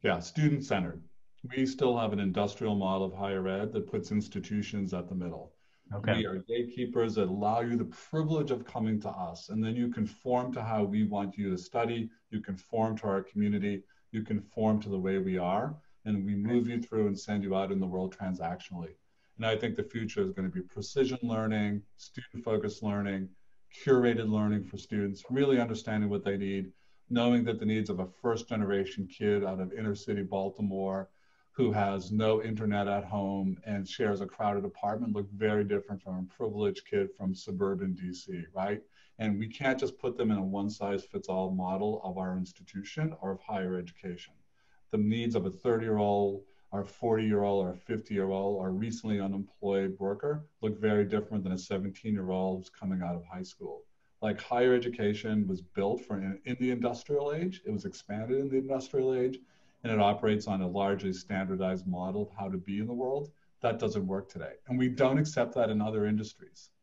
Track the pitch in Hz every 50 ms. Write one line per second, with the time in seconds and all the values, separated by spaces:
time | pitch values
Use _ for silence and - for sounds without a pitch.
0 | - 107 92 85 - - - 156 151 147 143 - - - 110 95 90 82 - -
1 | - - - - - - - - - 123 123 131 131 131 - - 143 127 123 120
2 | 113 107 104 101 101 95 87 107 104 101 - - - 110 104 101 98 92 95 95
3 | 95 92 92 95 101 98 98 95 92 95 95 98 107 107 117 107 98 - - 107
4 | - - 104 104 - - - 101 92 - 107 104 101 - - 104 98 92 92 90
5 | 85 - 92 92 87 87 80 78 78 - _ _ _ _ _ _ _ - 101 101
6 | 101 110 104 113 107 95 95 92 92 - 117 120 120 120 - - 123 113 - 123
7 | 113 113 98 107 98 90 92 101 104 104 110 117 120 120 120 113 - - - -
8 | - - - 156 156 151 165 151 147 143 131 117 - - - 123 110 110 110 104
9 | 101 101 - 92 90 85 85 - - - 104 110 110 123 139 123 120 120 120 113
10 | 104 - - - _ 127 123 123 123 127 123 123 113 113 110 107 104 98 101 107
11 | 107 98 104 101 101 98 95 104 101 98 92 90 - - - 117 117 113 117 117
12 | 113 113 - _ _ _ 110 107 107 - 95 92 - - - 113 110 110 107 110
13 | - 104 98 98 95 - - 104 104 104 104 104 98 101 101 95 - _ _ _
14 | _ _ - 110 110 - 110 98 - - - - 107 107 107 104 104 101 98 95
15 | 92 95 98 98 92 95 92 92 87 87 92 104 120 151 151 - - - - -
16 | _ 110 104 98 95 101 101 101 101 113 120 120 113 120 120 117 117 - 113 107
17 | 107 104 98 95 - - 104 104 98 98 95 95 98 95 101 95 95 90 90 92
18 | 95 95 - - 101 92 92 87 87 82 87 87 - - 92 87 85 80 - _
19 | _ _ _ _ _ _ _ - 113 113 110 101 117 113 104 - - - - 117
20 | 113 107 - 107 98 95 95 95 95 92 87 92 90 - - 104 104 - - 139
21 | 131 - 127 123 120 120 113 110 110 107 107 107 104 104 104 101 - - - -
22 | - - _ - - - - 123 - 117 110 104 - 104 98 - 110 107 101 101
23 | 101 101 98 95 95 95 - - - - - - - - - - - 143 135 127
24 | 120 120 117 113 110 107 107 107 107 104 104 101 95 - - 98 - - 110 104
25 | 101 101 98 - - - 123 135 143 139 135 120 120 113 110 107 - 110 107 107
26 | 104 101 101 98 95 101 98 98 101 98 98 98 95 92 - _ _ - - -
27 | - - 123 120 120 120 120 120 110 113 110 - 107 104 107 110 101 92 98 90
28 | 92 - - - - 120 113 113 - - 117 107 104 95 101 98 95 92 - 104
29 | 95 - - - 107 104 104 101 98 92 95 95 92 90 98 113 110 107 101 101
30 | - - 104 101 98 92 101 98 95 98 95 - 104 98 95 95 95 95 95 95
31 | 95 - _ _ _ _ _ _ _ _ _ - 127 110 101 107 101 98 98 98
32 | 87 92 107 107 110 110 110 107 110 113 110 107 110 104 104 101 101 98 101 101
33 | 95 90 107 104 98 98 98 95 95 95 92 - - 110 104 101 95 92 - -
34 | 117 104 101 95 98 92 - - 113 104 101 101 95 98 - - - 104 107 110
35 | 120 110 104 104 98 98 101 98 110 107 104 104 104 98 104 101 - - 101 92
36 | - - 92 92 92 92 - - - 107 101 104 107 101 95 - - - - 101
37 | 98 95 - - 101 95 92 - - - 95 92 101 98 98 90 98 95 90 87
38 | 90 90 90 - - - 92 87 85 - - - 95 101 104 107 - _ _ -
39 | - - _ - 110 107 101 101 110 107 - - 139 135 127 131 135 127 - -
40 | - 95 - - 120 110 107 98 95 95 98 101 101 104 107 - 98 101 98 95
41 | - - - 98 - - 92 92 95 95 95 92 90 92 95 95 104 107 107 107
42 | - 92 90 95 92 92 92 92 92 - - - 92 - - 98 98 - - 156
43 | 156 160 160 - - 95 95 90 - - - 95 95 90 92 90 87 87 - -
44 | - 92 87 87 - - - _ _ _ _ _ _ _ _ _ _ - - 107
45 | 104 107 110 117 120 120 113 110 90 95 92 - - 98 - - 113 110 107 104
46 | 104 101 101 101 101 98 98 98 - _ _ _ _ - - 101 95 - - -
47 | - 117 110 110 113 110 104 101 101 101 101 98 92 90 85 - - - 113 110
48 | - - 104 98 95 95 98 95 98 101 101 98 92 95 92 98 110 113 107 -
49 | - 110 107 101 98 98 98 98 101 - - - - 98 98 98 98 95 92 -
50 | 98 98 104 - - 143 151 151 - - _ _ - 107 104 - 107 107 104 104
51 | 101 92 110 107 104 - 110 104 92 92 90 90 - - 104 95 95 101 95 -
52 | - 113 104 98 92 92 92 92 92 95 92 92 92 - _ - - 95 95 92
53 | 87 85 87 85 85 - 90 92 92 - - _ - 80 - - - - _ _
54 | _ _ _ _ - 107 104 104 - - 123 120 123 127 127 123 120 123 117 -
55 | 107 104 104 104 - 110 107 107 101 92 95 87 87 - - 104 98 101 117 123
56 | - - 104 98 95 95 98 - - 127 123 123 127 127 123 117 117 123 120 -
57 | - - 147 143 143 147 147 160 175 185 185 - - 196 107 98 101 98 - -
58 | - - 101 110 113 120 127 135 139 139 131 131 131 135 135 131 - - - 135
59 | 127 131 131 127 123 127 127 - - _ _ _ _ _ _ _ - 117 110 107
60 | 101 101 104 - - 110 107 104 - 113 98 95 92 90 90 101 98 98 98 95
61 | 98 98 92 90 - - 107 95 98 92 95 92 95 92 92 90 90 95 90 87
62 | 90 95 95 104 104 101 - - 98 95 95 92 90 98 98 101 107 117 123 120
63 | 127 127 135 143 147 151 - _ _ _ _ _ - 117 110 110 117 107 87 104
64 | 95 92 95 98 98 - - 87 76 67 - - - - 127 127 127 123 - -
65 | 135 127 139 143 156 - - 131 120 117 - 123 117 110 107 104 107 110 110 107
66 | 104 107 107 107 107 - - _ - - - - - - _ _